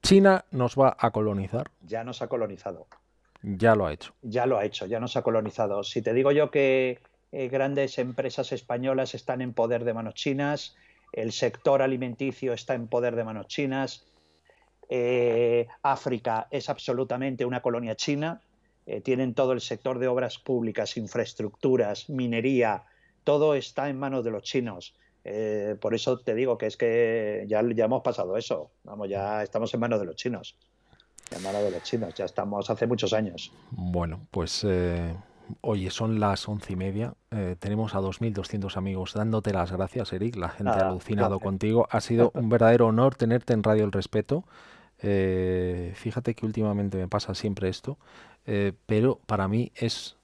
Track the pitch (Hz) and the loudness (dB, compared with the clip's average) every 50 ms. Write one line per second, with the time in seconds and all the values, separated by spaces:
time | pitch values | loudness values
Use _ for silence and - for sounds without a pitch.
0 | - - 190 196 196 196 190 185 - _ - 135 123 120 - 135 135 131 - - | 6 8 8 10 10 10 6 6 2 _ -2 0 0 0 6 6 6 6 6 4
1 | - 117 - 110 107 107 101 98 98 95 - 117 143 - _ _ - 85 110 113 | 0 2 2 2 0 2 0 0 -2 -2 -4 -4 -6 -6 _ _ -14 -8 -8 -8
2 | 117 123 120 - 123 - 139 120 113 104 98 92 - 101 92 80 78 _ - _ | -6 -8 -8 -8 -6 -4 -2 -2 -2 -4 -6 -8 -10 -10 -10 -10 -14 _ -20 _
3 | _ _ _ _ _ _ _ - - 104 101 92 107 113 110 104 95 80 76 - | _ _ _ _ _ _ _ -12 -8 -6 -4 4 6 6 6 6 4 0 -2 -4
4 | - - - _ - 120 104 123 120 131 131 107 101 104 - - 104 95 113 113 | -10 -18 -20 _ -12 -6 -2 0 2 2 2 2 0 -2 -4 -6 -6 -4 -4 -4
5 | 117 120 - 127 117 123 113 113 107 107 - - 113 101 101 101 98 - - 120 | -4 -2 -4 -2 0 2 2 2 0 0 -2 -2 -2 0 0 -4 -4 -4 -6 -4
6 | 104 117 113 120 131 139 143 147 151 147 - 151 139 135 131 131 131 127 123 - | -2 0 2 2 4 4 4 4 2 2 2 2 4 4 4 4 2 0 -2 -6
7 | _ _ _ _ _ _ - - 135 123 131 135 131 139 143 139 139 135 - - | _ _ _ _ _ _ -8 -8 -6 -4 0 0 0 0 0 0 -2 -2 -2 -4
8 | 123 127 123 - 135 135 - - 131 - 143 120 - _ 123 120 127 135 131 131 | -4 -4 -2 -4 -4 -4 -4 -4 -4 -4 -6 -8 -6 _ -6 -4 -2 0 0 0
9 | 131 127 - 123 - - 131 123 127 123 113 - 113 117 120 117 120 120 113 113 | -2 -4 -6 -10 -6 -4 -4 -4 -4 -6 0 0 0 2 0 0 0 -2 -4 -4
10 | 113 110 110 - - 147 139 135 143 143 151 147 - - - _ _ _ _ _ | -6 -8 -10 -6 -4 -2 -2 0 0 -2 -2 -4 -6 -10 -16 _ _ _ _ _
11 | _ - - - 110 117 110 - - 120 - - _ 143 139 135 135 135 135 123 | _ -12 -6 -4 -4 -4 -2 0 -2 -2 -2 0 _ 2 4 4 4 2 0 -2
12 | 127 123 120 - 139 139 123 - - 131 120 117 - - 135 120 117 113 - 123 | -4 -6 -6 -4 -6 -6 -4 -4 -4 -4 -4 -4 -4 -4 -4 -4 -4 -2 -2 0
13 | 120 123 113 117 113 110 110 107 98 - - - 143 135 131 135 135 127 - - | 0 0 0 -2 -4 -4 -6 -10 -12 -10 -4 -4 -2 -2 0 -2 -4 -4 -6 -12
14 | _ _ _ _ _ _ _ _ _ _ _ _ _ _ _ _ - _ - 127 | _ _ _ _ _ _ _ _ _ _ _ _ _ _ _ _ -10 _ -2 -2
15 | 120 120 127 123 123 120 113 117 120 117 117 120 117 117 - - _ 139 139 131 | 0 2 2 2 2 2 4 4 4 4 4 2 2 0 -6 -4 _ 0 0 0
16 | - 139 127 113 - 123 113 110 113 - - 139 120 - 143 - - - 127 123 | 0 -4 -4 -2 -2 -2 -2 -2 -4 -4 -6 -6 -4 -4 -6 -6 -4 -4 -2 -2
17 | 131 117 127 123 131 139 131 117 127 120 127 123 - 127 120 120 120 113 110 - | -2 -2 -2 -4 -4 -4 -4 -4 -4 -2 -2 -2 -2 0 -2 -2 -2 -4 -6 -4
18 | - - 147 143 151 160 170 - _ _ _ _ _ _ _ _ _ - - 107 | -2 -2 -2 -2 -2 -4 -6 -8 _ _ _ _ _ _ _ _ _ -8 -8 -8
19 | - - 131 123 131 127 113 - 135 131 131 120 - - - 101 _ 135 131 123 | -2 -2 0 0 0 -2 0 2 2 2 2 0 -2 -6 -8 -6 _ -4 -4 0
20 | 123 127 123 127 127 117 - - _ - 131 123 117 113 104 - 107 - - 123 | 0 0 0 0 -2 -4 -6 -10 _ -2 -2 0 0 -2 -2 -2 -4 -4 -4 -8
21 | 113 104 - 120 113 - - - 107 104 - _ - 139 127 123 113 104 104 98 | -8 -4 -2 -4 -4 -4 -4 -6 -6 -6 -6 _ 0 2 4 4 4 2 0 -6
22 | - - 147 131 127 120 117 113 113 131 139 123 117 110 104 95 - _ _ _ | -8 -8 -4 -4 -2 0 0 0 0 2 2 4 4 2 2 -2 -4 _ _ _
23 | _ _ _ _ _ - 143 147 151 156 147 139 123 - - - 135 147 139 131 | _ _ _ _ _ 2 4 4 4 4 4 2 -2 -4 -6 -4 -4 -4 -4 -4
24 | 139 139 135 131 117 117 110 104 - - - 135 123 117 101 87 - - _ _ | -4 -2 -2 -2 -2 -2 -4 -4 -6 -2 -2 -2 -2 -2 -6 -10 -14 -18 _ _
25 | _ _ _ _ _ - 101 107 110 107 107 107 101 104 107 104 - 104 110 110 | _ _ _ _ _ -8 -4 -4 -2 -2 -2 -2 -2 -2 -4 -2 -2 -2 0 0
26 | - - 127 123 - - 113 113 131 131 120 110 - 110 101 - 120 117 113 117 | 0 0 -2 -2 -2 -4 0 0 2 0 0 0 -2 -4 -2 0 0 2 4 4
27 | 120 113 113 113 110 107 104 104 101 104 107 107 110 120 117 110 113 110 123 127 | 4 4 2 0 0 -2 -2 -4 -4 0 0 2 2 2 2 2 2 2 2 2
28 | - 127 120 - 98 90 92 110 117 - 120 80 76 - _ _ _ - 101 104 | 0 0 -2 -2 -2 -2 -2 -4 -2 -2 -4 -4 -4 -10 _ _ _ -16 -10 -8
29 | 104 98 98 98 98 101 107 107 107 101 - 110 113 113 - 117 117 120 117 107 | -6 -4 -4 -2 -2 -2 -2 -2 -4 -4 -4 -4 -4 -2 -2 -2 -2 0 0 0
30 | 101 87 80 - - 127 120 95 80 - - _ _ _ _ _ _ _ - _ | -2 -2 -8 -6 -6 -4 -4 -6 -8 -14 -20 _ _ _ _ _ _ _ -20 _
31 | _ _ _ - - - - 87 92 95 98 104 104 101 92 85 - - - 117 | _ _ _ -20 -16 -14 -12 -8 -6 -4 -2 0 0 0 -2 -4 -6 -4 -4 -4
32 | 110 87 80 - 101 90 - - 95 101 104 101 104 - 113 - 120 117 123 110 | -4 -4 -6 -6 -6 -6 -4 -6 -6 -4 -4 -4 -2 -2 0 0 2 0 0 0
33 | - 95 113 107 110 98 85 - - - - - - - - - 90 90 87 90 | 0 0 0 0 0 -2 -6 -10 -14 -14 -16 -20 -16 -14 -10 -6 -4 -2 -2 0
34 | 85 82 80 92 - - - 98 85 78 - - - 104 95 90 90 87 87 87 | -2 -2 -4 -8 -12 -8 -4 -4 -4 -2 -4 -2 0 2 2 2 2 2 0 0
35 | 85 85 82 92 101 - _ _ - - - - - 110 107 101 95 92 - - | -2 -4 -6 -8 -12 -18 _ _ -18 -18 -16 -8 -4 -2 -2 0 -2 -4 -4 -4
36 | 117 113 110 107 104 101 98 95 - - 107 101 - - 98 90 95 98 95 104 | -2 -2 0 2 2 2 0 0 -4 -6 -8 -8 -6 -6 -6 -4 -4 -4 -2 -4
37 | 113 123 - _ _ _ - 107 98 90 90 87 - 98 104 107 110 107 - 98 | -4 -6 -8 _ _ _ -6 -4 -4 -4 -4 -6 -4 -4 -2 -2 -2 -2 -2 -2
38 | 95 95 92 - 117 117 104 101 92 - - 107 98 98 - 95 95 98 95 92 | -2 -2 -4 -2 -4 -4 -2 -4 -6 -6 -6 -6 -6 -4 -4 -4 -4 -4 -4 -4
39 | 92 92 - 107 107 110 110 110 101 107 98 92 87 92 95 90 95 92 - 123 | -6 -6 -4 -2 -2 0 0 0 0 0 0 0 0 0 0 -2 -4 -2 -2 -4
40 | 107 - - 92 98 117 120 104 87 85 - - 104 101 113 98 95 95 92 92 | -4 -4 -4 -4 -4 -4 -4 -4 -6 -6 -6 -4 -2 0 2 2 2 2 0 -4
41 | - - 110 101 117 110 101 95 - 98 98 95 110 107 110 117 117 - - 113 | -4 -4 0 2 2 2 2 0 -2 -2 -2 0 0 2 4 4 4 4 2 -2
42 | - - 120 117 117 120 - - 120 110 117 117 117 113 117 120 120 113 110 113 | 0 2 4 6 6 4 4 0 0 2 4 6 8 8 8 8 6 6 6 6
43 | 127 135 131 - 120 113 117 123 - - 120 110 101 110 107 107 107 101 95 101 | 4 4 4 2 0 2 2 0 2 2 0 2 4 4 4 4 4 2 0 -2
44 | 92 - - 107 104 - 139 160 190 _ - - - - - - - _ _ _ | -4 0 0 -2 0 2 0 -2 -2 _ -18 -20 -20 -20 -20 -20 -20 _ _ _
45 | - 104 101 98 95 95 92 92 92 92 92 92 90 90 90 90 90 87 95 - | -2 2 2 4 4 2 2 2 2 2 2 2 0 0 -2 -2 -4 -6 -8 -6
46 | - 117 107 - 120 - 113 - - 110 110 113 107 107 104 101 101 98 95 95 | -6 -6 -4 -2 -2 -2 -4 -2 -2 -4 0 0 0 2 2 2 0 0 0 -2
47 | 92 90 - 104 - - 95 - - 107 98 101 101 92 92 - _ - 143 _ | -2 0 -2 -2 -2 -2 -6 -4 -2 -4 -2 0 -2 -2 -2 -4 _ -10 -10 _
48 | _ - - - - - - _ _ - 107 101 101 101 92 - _ _ 107 107 | _ -20 -20 -20 -20 -20 -20 _ _ -4 0 0 0 0 -2 -4 _ _ 2 4
49 | 113 131 131 - _ _ 110 101 95 95 101 113 123 - _ - - 113 - - | 4 4 2 0 _ _ 0 0 2 2 2 0 0 -2 _ -4 -2 -2 -2 -4
50 | - - - _ | -10 -14 -16 _